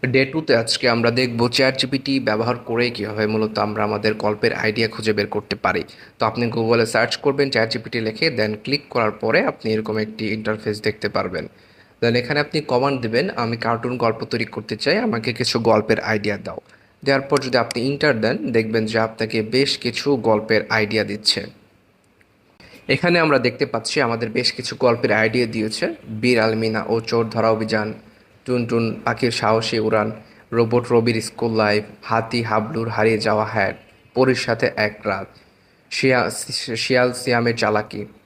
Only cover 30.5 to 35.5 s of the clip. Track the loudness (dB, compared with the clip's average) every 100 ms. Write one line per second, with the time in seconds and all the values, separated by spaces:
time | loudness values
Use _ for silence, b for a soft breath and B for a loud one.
30.5 | 0 4 2 4 2 4 0 -4 -4 -2
31.5 | 2 2 2 -2 -16 -2 -2 0 -4 0
32.5 | 0 0 -4 -4 2 2 4 2 0 0
33.5 | 0 -2 -2 -18 _ _ 2 2 2 0
34.5 | 0 0 0 -2 -2 -6 -6 -8 -16 b